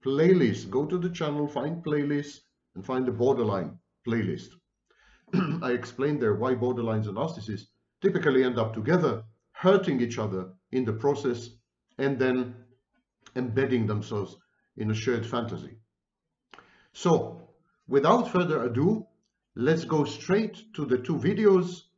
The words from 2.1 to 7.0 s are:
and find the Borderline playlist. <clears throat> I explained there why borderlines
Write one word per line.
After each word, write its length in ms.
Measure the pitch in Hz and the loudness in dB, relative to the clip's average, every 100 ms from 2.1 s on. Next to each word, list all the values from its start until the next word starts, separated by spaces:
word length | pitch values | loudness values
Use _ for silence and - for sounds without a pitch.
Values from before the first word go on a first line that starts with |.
| 143 147 - _ _ _ - | -2 -4 -14 _ _ _ -18
and 100 | 98 | -6
find 200 | 127 127 | -2 -2
the 60 | |
Borderline 640 | 107 123 135 110 98 80 - _ _ - | 0 2 2 0 -2 -4 -10 _ _ -4
playlist. 420 | 113 95 76 - - _ _ _ _ _ _ _ | -2 -2 -4 -10 -20 _ _ _ _ _ _ _
<clears throat> 280 | 180 175 170 | -2 0 -2
I 100 | 135 | -2
explained 500 | 123 113 - 139 147 | -2 -4 -4 -2 0
there 140 | 113 101 | 0 0
why 200 | 123 127 | 0 0
borderlines 520 | 123 120 113 110 | 0 -2 -2 -2